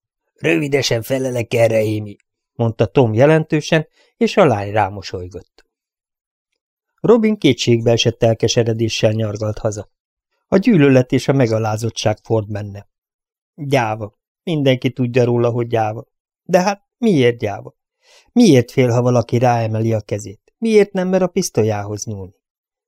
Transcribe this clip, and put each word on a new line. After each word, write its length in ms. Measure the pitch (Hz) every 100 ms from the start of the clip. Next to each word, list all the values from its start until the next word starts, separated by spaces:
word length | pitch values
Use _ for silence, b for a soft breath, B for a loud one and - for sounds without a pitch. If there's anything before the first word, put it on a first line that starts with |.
| _ _ _
"Rövidesen 680 | - 151 165 147 139 - 117
felelek 520 | 107 135 131 123 110
erre, 260 | 117 113 110
Amy", 360 | 110 107 104 101 _ _ _
mondta 320 | - 117 - 113
Tom 280 | - 117
jelentősen, 760 | 107 147 160 156 156 - 160 156 _ _ -
és 200 | 226 -
a 80 | 165
lány 260 | 104 101
rámosolygott. 1000 | 107 98 101 - 95 90 87 - _ _ _ _ _ _ _ _ _ _ _ _ _ _ _
Robin 380 | 160 233 214 214
kétségbeesett 840 | - - - 117 117 117 117 -
elkeseredéssel 880 | 113 110 117 - 113 113 113 - 113
nyargalt 460 | 110 107 107 107 107
haza. 340 | 113 104 - _ _ _ _ _ -
A 100 | 190
gyűlölet 540 | 220 185 143 131 127
és 160 | 131 -
a 60 |
megalázottság 840 | 135 117 110 110 107 113 - 107 107
ford 280 | - 113 107
benne. 360 | 104 104 101 - _ _ _ _ _ _ -
Gyáva. 640 | 143 135 113 110 104 _ _ _
Mindenki 480 | - 156 135 131 135
tudja 320 | - 123 123
róla, 260 | 120 120 120
hogy 180 | 120 120
gyáva. 380 | 117 107 113 - _ _ _
De 180 | - 175
hát 260 | 190 202 _ -
miért 400 | 233 160 123 117
gyáva? 380 | 107 101 123 _ _ _ b b b
Miért 400 | 240 233 131 120
fél, 180 | - 123
ha 120 | 120
valaki 360 | 123 123 - 120
ráemeli 560 | 123 117 110 110 113
a 80 | 110
kezét? 520 | - 104 107 - _ -
Miért 340 | 226 214 202
nem 160 | 190 185
mer 140 | 185
a 60 | 180
pisztolyához 800 | - 175 - 110 104 101 107 -
nyúlni? 300 | 101 95 _ _ _ _ _